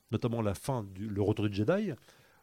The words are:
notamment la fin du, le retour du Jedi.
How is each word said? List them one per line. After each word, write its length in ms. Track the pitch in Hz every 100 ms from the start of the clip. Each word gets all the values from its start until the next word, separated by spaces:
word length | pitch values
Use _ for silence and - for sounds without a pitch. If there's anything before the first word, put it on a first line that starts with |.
| -
notamment 280 | 110 120 117
la 140 | 104
fin 300 | 92 - 127 98
du, 140 | 95 110
le 140 | 101
retour 260 | 98 110 104
du 60 |
Jedi. 380 | 98 107 196 208 127 - - - _